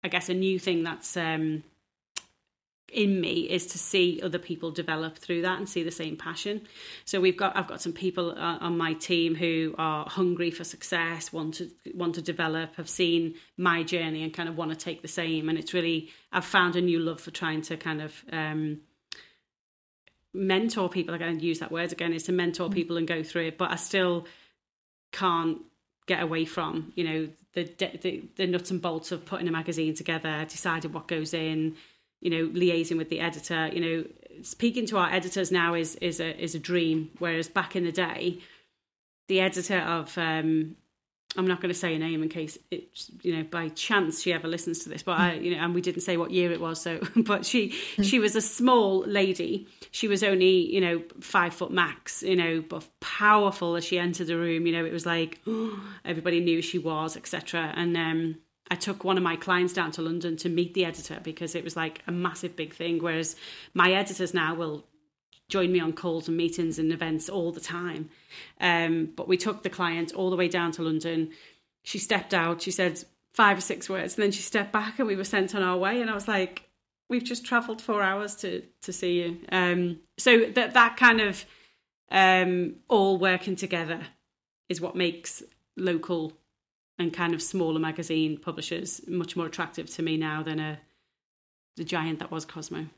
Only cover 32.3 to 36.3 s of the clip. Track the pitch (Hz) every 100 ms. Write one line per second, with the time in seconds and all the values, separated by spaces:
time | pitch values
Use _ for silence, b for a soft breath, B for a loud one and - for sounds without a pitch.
32.3 | 165 165 160 180 170 165 165 160 165 165
33.3 | 156 - 165 160 170 165 165 - - -
34.3 | - - - 233 240 220 208 175 185 180
35.3 | 196 180 180 170 170 165 - 180 170 165